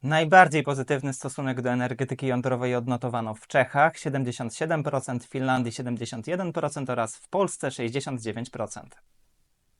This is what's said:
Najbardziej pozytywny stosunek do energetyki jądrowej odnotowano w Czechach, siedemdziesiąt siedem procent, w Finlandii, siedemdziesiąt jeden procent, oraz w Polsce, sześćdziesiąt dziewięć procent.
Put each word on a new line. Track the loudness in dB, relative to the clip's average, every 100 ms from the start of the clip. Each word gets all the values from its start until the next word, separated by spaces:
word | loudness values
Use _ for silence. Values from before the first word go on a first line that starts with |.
Najbardziej | 2 2 8 10 10 6
pozytywny | 0 -2 0 0 0
stosunek | -4 -8 -4 -4 -2
do | 0
energetyki | 0 0 -2 -4 -2 0
jądrowej | 0 0 0 0 0
odnotowano | 0 -2 -2 -4 -4 -8
w | -2
Czechach, | 2 2 4 4 2
siedemdziesiąt | -4 -2 -2 -4 -8 -4
siedem | -2 -2
procent, | 0 -4 -4 -8 -6
w |
Finlandii, | -4 0 0 0
siedemdziesiąt | -4 -6 -6 -6 -8 -6
jeden | -4 -4
procent, | -2 -4 -4 -4
oraz | -2 -4 -6
w | _
Polsce, | 0 0 0 -6
sześćdziesiąt | -4 -4 -2 -4 -6
dziewięć | -6 -6 -8
procent. | -8 -8 -8 -18 -20 _ _ _ _ _ _ _ _